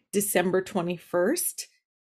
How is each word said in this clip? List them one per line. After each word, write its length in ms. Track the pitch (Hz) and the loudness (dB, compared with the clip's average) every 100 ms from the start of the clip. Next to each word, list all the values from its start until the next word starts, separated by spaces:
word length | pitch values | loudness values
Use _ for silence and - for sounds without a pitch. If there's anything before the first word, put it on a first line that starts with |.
| _ | _
December 500 | 202 202 190 180 185 | -4 0 2 2 0
twenty-first, 1040 | 190 190 170 175 - 175 185 349 - - - _ _ _ | -2 -4 -4 -6 -4 0 2 0 -4 -8 -14 _ _ _